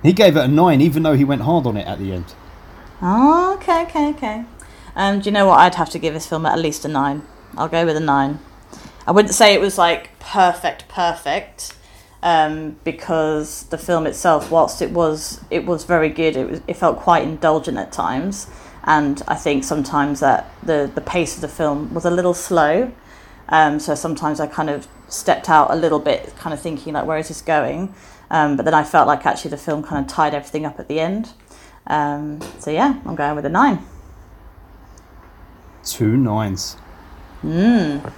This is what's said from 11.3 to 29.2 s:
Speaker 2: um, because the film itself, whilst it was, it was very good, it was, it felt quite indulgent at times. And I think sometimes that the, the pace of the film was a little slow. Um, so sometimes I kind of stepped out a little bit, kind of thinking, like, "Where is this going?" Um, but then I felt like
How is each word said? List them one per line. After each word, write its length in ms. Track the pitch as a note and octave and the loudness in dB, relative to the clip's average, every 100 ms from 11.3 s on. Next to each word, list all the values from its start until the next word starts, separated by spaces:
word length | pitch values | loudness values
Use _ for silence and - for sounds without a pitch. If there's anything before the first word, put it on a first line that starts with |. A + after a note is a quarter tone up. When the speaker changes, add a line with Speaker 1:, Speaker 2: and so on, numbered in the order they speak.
| E3+ - - - - - - - - | -6 -6 -16 -18 -18 -20 -20 -20 -6
Speaker 2:
um, 540 | F3 E3 D#3 D#3 D#3 D3+ | 0 2 2 -2 -10 -8
because 800 | - D#3+ - D#3+ D#3 D3+ D3+ - | -8 -8 -4 0 0 -2 -4 -12
the 140 | - D#3+ | -10 -10
film 280 | - E3+ D#3 | -2 -2 -2
itself, 440 | - F3+ D#3 - | -2 2 2 2
whilst 320 | E3 - - | 2 2 0
it 80 | F3 | -4
was, 500 | E3+ E3 D#3 - - - | 0 0 -2 -8 -14 -6
it 140 | - | -6
was 200 | - E3 | -4 -6
very 240 | - E3+ D#3 | 0 0 0
good, 280 | D#3 D#3+ D#3 | 0 -2 -2
it 140 | - | -6
was, 100 | D#3+ - | -8 -10
it 60 | |
felt 240 | - E3+ - | 0 0 0
quite 240 | - E3+ | 2 2
indulgent 560 | D3 D#3+ D#3+ D#3 D#3 A2 | 2 0 2 2 -2 -8
at 120 | - | -8
times. 580 | - E2+ B2+ F3+ G3+ - - - - | -4 -4 -2 -4 -8 -14 -20 -20 -10
And 380 | - D3+ C#3+ C#3 - | 0 2 2 -4 -4
I 80 | |
think 300 | C#3+ D#3 C#3+ | -4 0 -2
sometimes 560 | C3+ D3+ C3+ D3 C#3+ C#3+ | -2 -4 -2 -2 -2 0
that 320 | C#3+ A#2+ - - | 2 2 -2 -12
the, 280 | - D3+ C#3 | -2 -2 0
the 60 | - | -6
pace 360 | - F3+ D#3+ - | -4 -4 -4 -6
of 40 | |
the 80 | D#3 | -12
film 440 | - D#3 C#3+ D3+ | -4 -2 -2 -6
was 100 | E3+ | -2
a 60 | F3 | 0
little 240 | F3 F3+ | 2 0
slow. 580 | F3 - F3 D3+ F3 B3+ - - - - - - | -2 0 2 4 2 0 -6 -20 -20 -20 -20 0
Um, 320 | D#3 D#3 D3+ | 4 4 2
so 140 | D3 | -4
sometimes 460 | D3 D#3+ D3 D#3 D3+ | -4 -4 -4 -4 -2
I 60 | D3 | -4
kind 240 | - D#3 | -4 -4
of 160 | C#3+ - - - | -6 -8 -20 -14
stepped 400 | - - - - | -6 0 0 4
out 220 | D#3 C#3 | 4 6
a 60 | D#3+ | 2
little 240 | E3 D3+ | 2 0
bit, 340 | D3+ C3 - - | 0 -2 -4 -12
kind 160 | E3 | -10
of 60 | D3 | -8
thinking, 320 | E3+ D3+ - | -8 -10 -6
like, 140 | D3 - | -6 -4
"Where 120 | D#3 | -4
is 100 | D#3+ | -6
this 140 | - | -10
going?" 520 | - D#3 B2+ D3 F#3+ - - - - | -2 0 0 -4 -8 -10 -20 -20 -4
Um, 280 | D#3+ D3+ C#3 | 0 2 0
but 80 | |
then 100 | D#3 | 2
I 80 | D#3 | 2
felt 240 | D3+ D#3+ C3+ | 2 2 4
like 180 | C#3 | 2